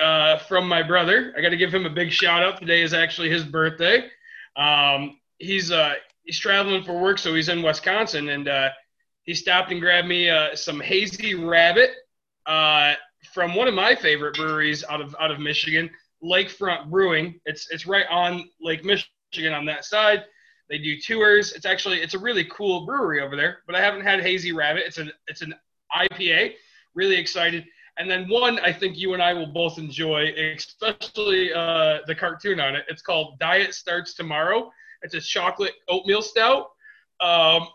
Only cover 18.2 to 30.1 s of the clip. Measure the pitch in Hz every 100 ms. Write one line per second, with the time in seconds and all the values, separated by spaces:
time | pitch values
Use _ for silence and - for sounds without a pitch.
18.2 | 175 180 175 _ 165 160 180 185 - _
19.2 | _ 170 160 151 151 147 - 214 214 208
20.2 | - _ _ _ - 151 151 147 - 226
21.2 | 214 208 202 - 190 185 196 180 165 190
22.2 | 226 208 165 - 202 180 165 277 190 147
23.2 | 139 143 160 185 - 180 202 202 196 196
24.2 | 180 185 175 160 147 165 170 165 151 -
25.2 | - 156 165 - _ _ - 165 185 185
26.2 | 175 165 226 - _ _ _ 170 196 185
27.2 | 165 180 170 170 165 _ - - 180 185
28.2 | 185 233 247 226 175 165 190 165 185 180
29.2 | 175 175 156 160 170 160 156 131 160